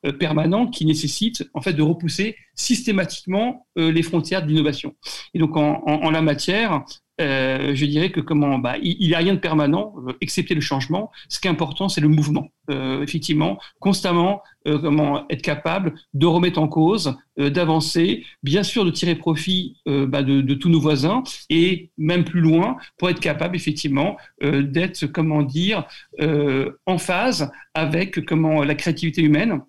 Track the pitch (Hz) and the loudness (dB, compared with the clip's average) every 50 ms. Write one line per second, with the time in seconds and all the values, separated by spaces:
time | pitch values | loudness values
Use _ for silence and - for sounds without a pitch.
0 | - 139 143 - 175 156 151 151 156 156 180 214 247 240 247 - 160 156 156 151 | -4 -6 -4 -2 -2 -2 0 0 2 2 2 2 0 -2 -2 -2 0 0 0 2
1 | - 143 - - 208 226 226 - - - _ 160 139 196 165 147 151 151 170 165 | 0 -6 -4 -2 -4 -4 -4 -6 -12 -10 _ -6 -4 -2 0 2 2 2 2 0
2 | 170 165 - - 196 220 220 - _ _ _ - - - 254 - - - 208 190 | -2 -6 -2 -2 -4 -4 -4 -10 _ _ _ -8 -2 -2 -2 0 0 -2 0 0
3 | 185 - - - - 180 185 202 226 247 247 - _ _ _ - 165 160 160 165 | -2 -2 -6 -12 -6 -2 -2 0 0 -2 -4 -8 _ _ _ 0 2 2 2 2
4 | 165 165 - 170 156 - 185 190 165 147 151 156 147 151 139 - - 151 - _ | 0 2 0 -2 0 0 -2 -2 0 2 2 2 2 2 -2 -4 -8 -12 -14 _
5 | _ - - - - - _ 180 160 151 156 160 151 147 147 - - 147 147 156 | _ -14 -14 -14 -16 -8 _ 0 0 2 2 2 2 2 0 0 0 0 0 0
6 | 151 160 156 160 160 156 147 - - - 180 208 233 214 170 143 - - - - | 2 2 2 2 2 2 0 0 0 -2 0 0 0 0 -2 -2 -4 -8 -18 -20
7 | _ _ _ - 165 139 135 135 131 131 131 131 - 139 143 135 151 143 147 147 | _ _ _ -4 -2 -2 0 0 0 0 0 0 0 -2 0 0 0 0 2 2
8 | 170 190 185 165 151 - 160 147 147 143 135 127 123 127 127 - - 175 165 - | 0 0 -2 -4 -4 0 0 2 2 2 2 0 0 -2 -4 -2 -2 -4 -2 0
9 | 190 160 170 165 165 185 196 175 - 175 160 156 147 139 151 185 208 214 208 147 | 2 2 2 2 2 2 2 2 0 0 2 2 2 2 2 0 -2 -6 -10 -12
10 | 127 131 127 - - - - - 160 - 185 156 139 - 147 135 131 123 156 147 | -10 -10 -8 -8 -8 -4 -4 -4 -2 -2 -2 -2 -2 -2 -2 -4 -2 -2 -2 -4
11 | 160 - _ - - _ - - - 190 170 151 165 143 139 - 196 196 196 - | -4 -6 _ -20 -16 _ -10 -4 -2 -2 0 0 -2 -4 -4 -4 -4 -4 0 2
12 | 147 151 151 156 147 143 147 - - - _ _ _ - 143 135 131 131 131 135 | 4 4 4 4 4 2 0 -2 -4 -6 _ _ _ -6 -6 -4 -4 -4 -4 -4
13 | 143 - - 165 - - 151 151 151 175 202 196 - - _ _ - 190 190 185 | -4 -4 -6 -6 -2 -2 0 0 0 0 -2 -4 -10 -20 _ _ 0 0 0 2
14 | - 190 175 175 170 185 202 196 - _ _ _ _ 156 151 147 151 156 143 151 | 0 0 2 2 2 2 0 -2 -6 _ _ _ _ -2 -2 0 2 2 2 2
15 | 147 143 143 139 - - 170 - - - 151 - - 165 165 196 190 160 147 - | 2 2 0 -4 -4 -6 -8 -6 -4 -4 -4 -4 -4 -4 -2 -2 -2 -4 -4 -6
16 | _ _ - 143 143 175 160 175 175 180 180 156 - 151 - 160 156 165 208 220 | _ _ -2 2 2 4 4 4 2 2 2 0 -2 0 2 2 4 4 4 2
17 | - 143 127 - _ _ _ - 143 143 143 180 175 156 160 160 151 - - 170 | 0 -4 -4 -6 _ _ _ -2 -2 0 2 0 2 2 2 2 0 0 0 2
18 | 165 190 - 220 - - - _ - 131 143 202 202 196 - 240 202 175 - - | 2 2 0 -2 -6 -16 -20 _ -4 0 0 2 0 0 0 0 0 0 0 0
19 | - 170 165 165 - 170 160 147 - 185 185 185 185 175 - _ _ 160 143 139 | 0 0 0 0 0 -2 -2 -2 -2 -2 -2 -2 -4 -6 -12 _ _ -2 0 0
20 | 135 131 139 143 139 131 139 139 135 131 143 139 - 170 165 160 135 156 151 135 | 0 0 0 0 2 2 2 2 2 2 0 0 4 4 4 4 4 4 2 2
21 | 131 165 208 254 262 - - - - _ 156 165 170 180 185 170 - - _ - | 2 2 0 0 -2 -4 -12 -14 -6 _ 2 4 4 4 2 -2 -6 -14 _ -4
22 | 156 156 175 180 165 - - 175 165 160 156 165 185 226 262 - - - _ _ | -2 0 2 2 0 0 2 2 4 6 6 4 4 2 -2 -6 -10 -20 _ _
23 | - 180 175 - - 151 147 151 160 180 180 165 - - 147 147 - 151 139 139 | -2 0 0 0 -2 -2 -2 -2 -4 -4 -4 -4 -4 -4 -4 -2 -2 -2 0 0
24 | 147 196 208 - - - _ _ - 143 139 139 139 139 131 156 175 190 185 - | 0 -2 -2 -6 -16 -20 _ _ -2 0 2 2 0 0 0 -2 -2 -2 -4 -4
25 | - 143 - 175 165 160 151 151 147 131 131 156 175 196 220 190 - - - - | -6 -4 -2 0 0 2 2 0 0 0 0 0 0 0 0 -2 -4 -6 -12 -20
26 | - _ - - 156 156 156 147 143 143 131 135 131 - - _ _ - 185 165 | -20 _ -6 -2 -2 0 2 2 0 0 0 0 -2 -4 -8 _ _ -2 -2 -2
27 | - - 180 175 220 254 240 160 151 131 - - - _ _ 160 160 151 156 165 | 0 -2 -2 0 0 0 0 -2 -4 -6 -8 -14 -20 _ _ -4 -2 0 0 -2
28 | 190 196 - 175 147 - 160 156 160 156 156 156 - 185 - 147 - 175 156 - | -2 -2 -4 -6 -4 -2 0 2 2 2 2 2 2 0 -2 -2 -2 -4 -2 -2
29 | - 165 - - 165 151 151 147 202 240 185 139 131 | -2 -4 0 2 4 4 4 4 2 0 -2 -2 -6